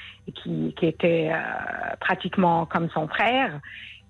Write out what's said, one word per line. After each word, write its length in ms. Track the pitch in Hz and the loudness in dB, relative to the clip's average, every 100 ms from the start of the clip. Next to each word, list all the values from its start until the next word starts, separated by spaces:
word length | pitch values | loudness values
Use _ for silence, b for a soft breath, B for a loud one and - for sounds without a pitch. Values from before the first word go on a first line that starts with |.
| B B - | B B -16
et 40 | |
qui, 420 | - 175 160 160 156 | -10 -6 -2 -2 0
qui 80 | 165 | 0
était, 440 | 160 175 165 156 | 2 2 4 2
euh, 640 | 160 113 - - - - - | -2 -2 -6 -6 -6 -6 -4
pratiquement 680 | - 185 180 - 175 170 165 | -2 0 0 4 4 4 2
comme 240 | 175 165 | 0 0
son 180 | 165 160 | 0 -2
frère, 520 | - 214 254 247 147 B B B B - | 2 4 4 2 -2 B B B B -14